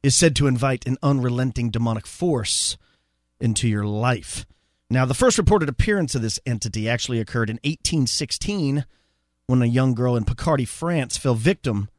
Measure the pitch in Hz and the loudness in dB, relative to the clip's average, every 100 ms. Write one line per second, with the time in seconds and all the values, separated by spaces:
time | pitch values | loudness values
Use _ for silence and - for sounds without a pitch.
0 | 139 - 170 135 143 123 135 127 - 131 | 2 4 4 4 2 2 0 -2 -4 -2
1 | 143 139 123 120 131 120 120 110 117 110 | 0 2 0 0 -2 -2 -4 0 -2 -2
2 | - - 180 139 101 - - - _ _ | -6 -4 -2 -2 -2 -2 -4 -6 _ _
3 | _ _ _ _ 117 107 120 104 104 104 | _ _ _ _ -2 0 0 0 -2 -2
4 | 120 117 - - - _ _ _ _ 123 | -2 -2 -6 -12 -14 _ _ _ _ 0
5 | 131 - 254 233 190 208 147 127 - 202 | 2 4 4 6 4 4 2 0 2 2
6 | 151 127 113 - - 113 113 110 110 120 | 0 -2 -2 -4 -4 -4 -4 -4 -2 -2
7 | - 117 107 120 110 113 143 - - 160 | -2 -2 -2 -2 -2 -2 -4 -4 -2 0
8 | 127 - 143 - - 202 143 143 135 _ | 0 -2 -4 -6 -4 -2 -2 -2 -4 _
9 | _ _ _ _ - 127 120 123 131 117 | _ _ _ _ 0 2 4 2 2 2
10 | 123 120 104 117 165 143 120 - 165 170 | 0 0 -2 -2 0 0 -2 -6 -4 -2
11 | 123 - 139 113 123 202 131 101 104 | -4 -2 0 2 2 0 -2 -4 -4